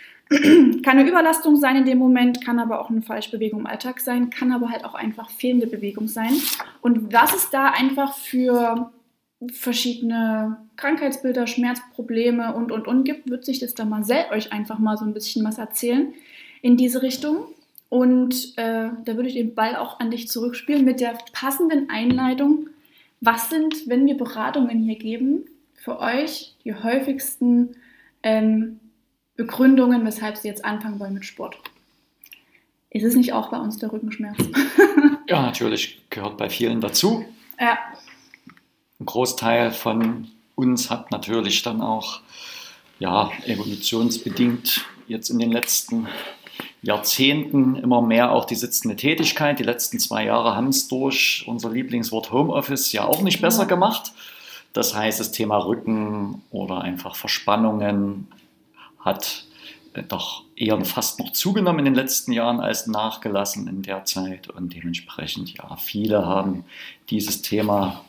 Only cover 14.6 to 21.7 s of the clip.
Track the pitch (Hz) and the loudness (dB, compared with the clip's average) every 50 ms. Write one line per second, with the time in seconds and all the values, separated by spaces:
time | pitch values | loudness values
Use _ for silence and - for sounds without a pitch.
14.6 | 208 - 220 208 214 214 214 214 214 214 208 214 - - - 226 214 214 220 247 | -6 -6 -2 0 0 0 0 0 -2 -4 -6 -6 -6 -6 -4 -2 -2 -2 -4 -6
15.6 | 220 220 - - 240 240 247 277 330 - - - - - - - - - - - | -8 -8 -6 -4 0 2 2 2 2 0 -2 -12 -20 -20 -20 -20 -20 -20 -10 0
16.6 | - 240 247 240 254 240 247 254 262 262 254 - 294 302 311 392 480 - - _ | 4 6 6 8 6 4 2 0 -2 -2 -2 -2 -2 -2 -2 -2 -2 -6 -14 _
17.6 | _ _ - - _ - 240 247 254 254 254 254 254 247 247 - - - - 233 | _ _ -20 -20 _ 0 2 4 6 6 6 6 4 2 0 -2 -4 -8 -6 -4
18.6 | 226 226 226 226 226 226 233 226 - 233 220 233 247 262 262 240 226 226 - 226 | -4 -2 -2 -2 -4 -4 -6 -8 -6 -6 -4 -2 -2 -2 -2 -2 -2 -2 0 0
19.6 | 220 233 240 - 240 - - - 240 226 240 233 - - - 240 233 247 240 - | 0 0 0 -4 -6 -8 -6 -6 -4 -4 -4 -4 -6 -6 -6 -4 -4 -4 -6 -6
20.6 | - - 294 294 262 254 247 254 247 233 233 - - - - - 254 269 277 - | -2 0 4 4 6 4 4 2 -2 -4 -4 -6 -12 -14 -10 -6 -4 -2 0 2
21.6 | 349 320 | 2 2